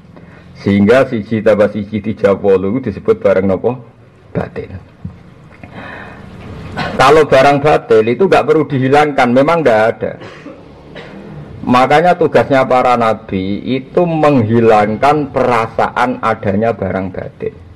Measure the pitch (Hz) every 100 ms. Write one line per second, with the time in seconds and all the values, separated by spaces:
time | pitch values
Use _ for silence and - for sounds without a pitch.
0 | - - - - - - 104 101 101 131
1 | 131 117 101 110 110 101 101 110 98 110
2 | 110 101 98 92 95 95 98 127 120 92
3 | - 107 101 95 95 92 110 127 - -
4 | - _ - - - - - - - -
5 | - - - - - - - - - -
6 | - - - - - - - - 156 -
7 | 131 156 143 135 139 143 147 156 - 110
8 | 107 123 190 151 127 156 143 139 131 143
9 | 151 139 123 123 147 170 139 110 110 -
10 | 90 - - - - - - - - -
11 | - - - - - - - 123 127 147
12 | 175 175 156 127 113 135 127 127 123 120
13 | 113 104 - 95 95 101 - 131 131 -
14 | 175 160 151 139 107 117 113 107 104 107
15 | 139 151 139 135 123 117 110 - 104 -
16 | 123 123 113 110 107 98 113 104 95 95
17 | 95 - - - - - -